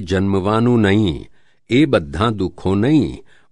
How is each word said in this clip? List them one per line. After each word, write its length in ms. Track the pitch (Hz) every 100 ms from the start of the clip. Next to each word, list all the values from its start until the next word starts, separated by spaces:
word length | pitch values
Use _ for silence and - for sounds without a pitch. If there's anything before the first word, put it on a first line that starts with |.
જન્મવાનું 840 | 90 95 98 98 95 110 120 120 101
નહીં, 400 | 104 98 67 - - _ _ -
એ 100 | 120 151
બધા 440 | 107 73 78 117
દુઃખો 420 | 104 90 - 92
નહીં, 460 | 98 120 156 76 62 - _ _